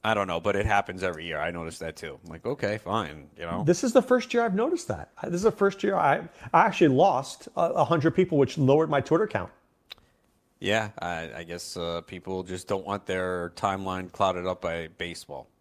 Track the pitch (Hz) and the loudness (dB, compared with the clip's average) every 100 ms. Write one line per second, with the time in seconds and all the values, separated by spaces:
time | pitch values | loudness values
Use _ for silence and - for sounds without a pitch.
0 | 110 110 95 85 85 98 107 101 - 92 | 0 0 0 -2 0 0 2 2 0 -4
1 | 92 80 85 78 80 87 82 80 82 78 | -4 -6 -8 -6 -4 -6 -8 -8 -10 -10
2 | 80 67 85 80 - 139 104 107 85 110 | -12 -14 -16 -12 -8 -4 -4 -4 -4 -4
3 | 85 76 71 - 85 87 143 170 262 226 | -4 -10 -18 -14 -8 -4 2 2 4 2
4 | - 247 226 240 233 190 247 339 - 87 | 4 2 2 -2 0 0 0 -2 -4 -8
5 | - - - 170 214 - 196 196 208 196 | -8 -12 -6 0 0 2 0 2 0 2
6 | 143 151 165 - - 165 208 185 165 131 | 4 2 -2 -16 2 6 6 6 6 8
7 | 190 131 139 - - - 170 175 151 165 | 6 4 -2 -12 -14 -2 0 2 2 4
8 | 151 - 185 151 131 - 131 143 156 143 | 2 2 2 4 2 4 4 6 4 0
9 | 127 165 - 107 90 _ _ _ _ - | 2 2 2 -2 -6 _ _ _ _ -20
10 | _ _ _ _ _ _ 95 107 107 - | _ _ _ _ _ _ 0 0 0 -6
11 | 87 85 80 60 82 87 - - 85 85 | -6 -6 -8 -10 -10 -10 -10 -8 -6 -6
12 | 82 92 90 92 90 92 - 98 95 101 | -8 -14 -8 -6 -6 -10 -4 -4 -2 -8
13 | - 92 92 90 87 - 101 95 95 92 | -4 -4 -2 -4 -6 -4 -4 -2 -4 -6
14 | 90 - 98 90 90 90 87 82 80 85 | -8 -2 0 0 -4 -4 -4 -6 -8 _
15 | 87 82 - 71 62 _ | -10 -10 -14 -16 -16 _